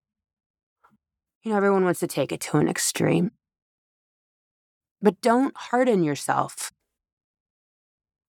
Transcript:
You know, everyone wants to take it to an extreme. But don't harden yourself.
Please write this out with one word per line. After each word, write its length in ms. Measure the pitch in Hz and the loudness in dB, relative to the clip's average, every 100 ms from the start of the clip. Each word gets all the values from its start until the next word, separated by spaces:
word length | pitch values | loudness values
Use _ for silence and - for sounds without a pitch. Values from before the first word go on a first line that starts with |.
| _ _ _ _ _ _ _ _ _ _ _ _ _ _ | _ _ _ _ _ _ _ _ _ _ _ _ _ _
You 80 | 220 | -4
know, 60 | 208 | 0
everyone 260 | 202 190 | 2 2
wants 160 | 185 160 | 2 0
to 80 | 170 | -2
take 240 | - 135 | -4 -4
it 100 | 160 | -4
to 160 | - 151 | -2 0
an 100 | - | 0
extreme. 640 | - - - - 170 180 _ _ _ _ _ _ _ _ _ _ _ _ _ _ _ _ - | 0 -4 0 0 2 0 _ _ _ _ _ _ _ _ _ _ _ _ _ _ _ _ 0
But 200 | 208 175 | 0 2
don't 340 | 240 240 269 - | 0 2 0 -4
harden 480 | - 240 254 196 | -4 0 2 2
yourself. 680 | 156 139 - 135 135 - - _ _ _ _ _ _ _ _ _ _ _ _ _ _ _ | 2 -2 -2 -2 -2 -8 -14 _ _ _ _ _ _ _ _ _ _ _ _ _ _ _